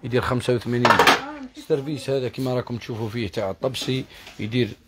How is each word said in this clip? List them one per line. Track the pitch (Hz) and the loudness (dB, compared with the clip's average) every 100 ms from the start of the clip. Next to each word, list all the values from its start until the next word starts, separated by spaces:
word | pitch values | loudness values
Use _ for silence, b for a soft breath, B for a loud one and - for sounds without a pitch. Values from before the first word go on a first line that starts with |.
يدير | 127 120 | 2 0
خمسة | - 123 - | 2 0 2
وثمانين. | 120 117 120 123 - - - - 302 262 - | 0 0 2 6 8 6 4 0 -12 -14 -16
السيرفيس | - 151 139 143 - | -2 -2 -2 -6 -2
هذا | 139 123 | -2 -2
كما | - 131 | -2 0
راكم | 123 - 120 | -2 -2 -8
تشوفوا | - 110 110 | -6 -6 -4
فيه | 117 101 | -4 -4
تاع | - 95 | -2 -4
الطبسي | 95 135 127 - 131 - B B - | -2 -4 -2 -2 -2 -4 B B -8
يدير | 107 123 110 - | -2 0 0 -2